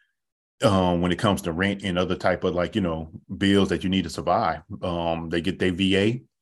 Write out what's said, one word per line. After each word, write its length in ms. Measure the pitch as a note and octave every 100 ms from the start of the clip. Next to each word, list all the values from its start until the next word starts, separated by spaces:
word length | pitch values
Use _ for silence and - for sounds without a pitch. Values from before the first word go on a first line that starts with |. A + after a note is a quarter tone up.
| _ _ _ _ _ -
um, 400 | A2+ F#2+ F2+ F2
when 100 | F2
it 60 | E2+
comes 240 | G#2+ G2
to 80 | F2
rent 300 | D#2+ G2 G2+
and 140 | G2+ F2+
other 180 | F2+ F2+
type 280 | G2 F2+
of, 100 | F#2+
like, 220 | E2+ F2 A2
you 60 |
know, 280 | F2+ D#2+ D#2+ - - F#2+
bills 340 | G2 G2 G2
that 140 | F2
you 60 | F#2+
need 140 | F#2+
to 80 | G#2
survive. 500 | - E2 G2+ G2+ D2+ - -
Um, 460 | F#2 E2+ E2+ E2 E2
they 120 | E2+
get 160 | E2 E2+
their 140 | F#2
V 260 | F2 F#2+ F#2+
A, 240 | G#2+ C3 - _